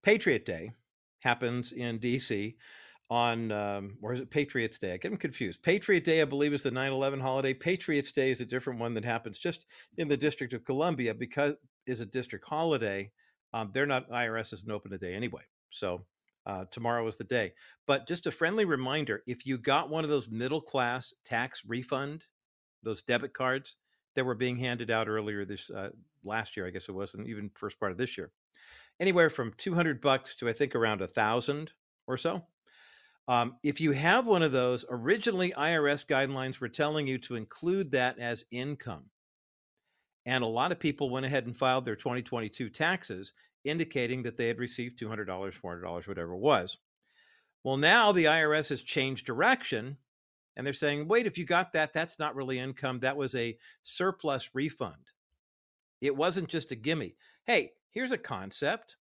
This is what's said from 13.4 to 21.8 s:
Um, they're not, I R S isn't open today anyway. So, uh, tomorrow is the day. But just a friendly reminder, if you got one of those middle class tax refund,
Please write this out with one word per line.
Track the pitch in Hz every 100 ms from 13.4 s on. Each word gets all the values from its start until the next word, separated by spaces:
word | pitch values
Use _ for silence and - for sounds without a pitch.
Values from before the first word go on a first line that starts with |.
| _
Um, | 113 107
they're | 117 143
not, | 131 -
I | 123 117
R | 113
S | 110
isn't | 104 110
open | 104 101
today | 95 90
anyway. | 95 120 - - _ _
So, | - 95 90 95 _ _ _ -
uh, | 98 92
tomorrow | - 117 120 113
is | -
the |
day. | 98 123 98 _ - _ -
But | 135 -
just | 170 -
a |
friendly | - 165 220
reminder, | 196 139 127 151 139 104 -
if | 123 131
you | 131
got | 117 143 147
one | 160
of | 156
those | 147 107
middle | 110 127 156
class | - 135 120 127 - -
tax | - 117 127 -
refund, | 104 117